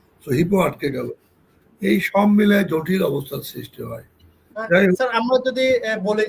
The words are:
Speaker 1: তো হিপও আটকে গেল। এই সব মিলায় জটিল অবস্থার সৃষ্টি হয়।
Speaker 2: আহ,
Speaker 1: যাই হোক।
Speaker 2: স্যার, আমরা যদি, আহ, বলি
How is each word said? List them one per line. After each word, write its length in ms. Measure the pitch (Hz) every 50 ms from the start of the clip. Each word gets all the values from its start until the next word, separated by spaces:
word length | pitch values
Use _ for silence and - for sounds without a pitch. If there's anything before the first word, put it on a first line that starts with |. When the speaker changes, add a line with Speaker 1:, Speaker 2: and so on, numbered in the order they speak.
| _ _ _ _ -
Speaker 1:
তো 60 | -
হিপও 280 | 131 135 170 170 202 190
আটকে 320 | 175 147 135 - - 143
গেল। 180 | 131 127 120 120 - _ _ _ _ _ _ _ _ _ _ _ _ -
এই 180 | 196 196 214 202
সব 260 | 175 - - 196 208
মিলায় 380 | 208 208 208 208 202 202 196 196
জটিল 400 | - 160 160 156 160 190 190 185
অবস্থার 380 | 151 139 143 135 - 143 139
সৃষ্টি 420 | - - - - 120 - _ - 117
হয়। 200 | 117 117 113 - _ _ _ _ - _ _ _ _ -
Speaker 2:
আহ, 120 | 214 220 220
Speaker 1:
যাই 180 | 170 185 202 190
হোক। 80 | 180
Speaker 2:
স্যার, 140 | - 262 254
আমরা 400 | 226 226 233 240 262 254 254 262
যদি, 340 | 247 254 262 262 262 240 226
আহ, 140 | 220 220 208
বলি 260 | 185 208 208 214 214